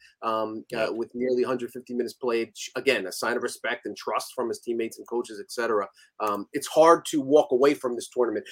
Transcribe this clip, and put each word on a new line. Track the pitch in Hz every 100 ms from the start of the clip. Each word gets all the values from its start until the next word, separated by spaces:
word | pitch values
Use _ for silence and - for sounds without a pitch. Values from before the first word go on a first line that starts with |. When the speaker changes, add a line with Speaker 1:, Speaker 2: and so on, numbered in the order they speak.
| - -
Speaker 1:
um, | 113 110 107 110 -
Speaker 2:
Yeah. | 113 110
Speaker 1:
uh, |
with | 110 113 123
nearly | 127 123
hundred | 123 123 120
fifty | 127 127
minutes | 120 117 -
played. | 123 117 113 -
Sh-, | - 127
again, | 131 113 92
a |
sign | - 113 123
of |
respect | 120 - 117 120 107
and | 101
trust | - 113 - -
from | 117
his | 104
teammates | 120 113 113 110
and | 104
coaches, | 117 120 104
et | 98
cetera. | - 117 107 98 _ _ -
Um, | 107 101 -
it's | 143 -
hard | 160 160 165 -
to | 156
walk | 135 151 147
away | 127 143
from | 139 127 117
this | -
tournament. | 127 113 107 -